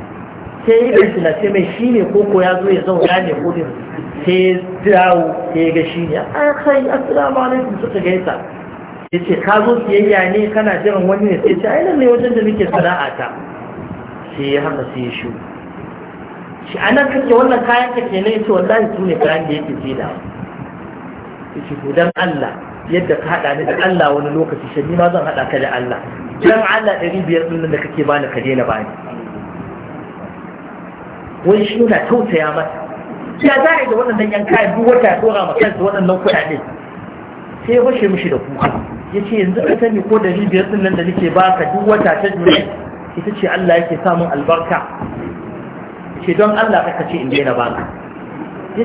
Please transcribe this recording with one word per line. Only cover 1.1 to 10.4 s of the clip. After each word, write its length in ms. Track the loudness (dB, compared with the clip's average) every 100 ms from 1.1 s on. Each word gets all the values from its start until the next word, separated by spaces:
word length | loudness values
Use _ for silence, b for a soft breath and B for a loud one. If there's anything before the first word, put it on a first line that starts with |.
| 2
na 100 | 0 0
ce 100 | 2
mai 140 | 2 0 0
shi 120 | 2
ne 120 | 2 4
ko 120 | 2
ko 180 | 4 4
ya 180 | 4 2
zo 80 | 2
ya 120 | 2
zauna 340 | 2 2 4 4
ne 120 | 0
ko 180 | -2 -2
din. 180 | -2 -4 -8 -10 -10 -10 -4 0
Sai 120 | 4
ya 160 | 4 2 -4 -2
dawo, 440 | 4 6 6 4 2 -2 -2
sai 120 | 0 2
ya 40 |
ga 100 | 2 0
shi 160 | -2 -2
ne. 100 | -2
"Ah, 360 | -2 0 0 2
kai, 180 | 2 2 2
assalamu 480 | 0 0 0 2 2
alaikum," 400 | 0 0 -2 -4
suka 180 | -4 -2
gaisa. 340 | 0 0 -2 -6 -8 -14 -14 -14 -16 -16 -6
Ya 80 | -4
ce, 160 | 0 0
"Ka 200 | 4 4
zo 160 | 4 2 2
siyayya 460 | 4 4 4 4
ne, 180 | 2